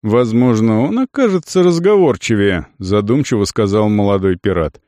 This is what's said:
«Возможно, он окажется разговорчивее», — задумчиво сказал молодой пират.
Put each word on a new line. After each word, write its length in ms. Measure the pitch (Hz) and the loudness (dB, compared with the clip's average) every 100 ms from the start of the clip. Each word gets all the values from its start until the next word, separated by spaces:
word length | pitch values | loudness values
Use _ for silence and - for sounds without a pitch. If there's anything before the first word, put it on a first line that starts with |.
«Возможно, 800 | 107 117 123 117 123 110 113 110 | 0 0 2 2 2 2 0 0
он 180 | 139 226 | 0 -2
окажется 640 | 262 - 240 185 - 185 | -4 -2 -2 -2 -2 0
разговорчивее», — 1040 | 180 170 180 208 165 107 - 107 101 87 - _ | 0 2 2 2 2 0 -2 0 2 0 -6 _
задумчиво 680 | 92 104 104 135 143 113 98 | -2 -2 0 -2 0 -2 -2
сказал 440 | - 104 104 107 | -2 0 0 0
молодой 460 | 104 101 98 95 90 | 0 0 0 0 -2
пират. 440 | 101 87 76 - | -2 -2 -4 -8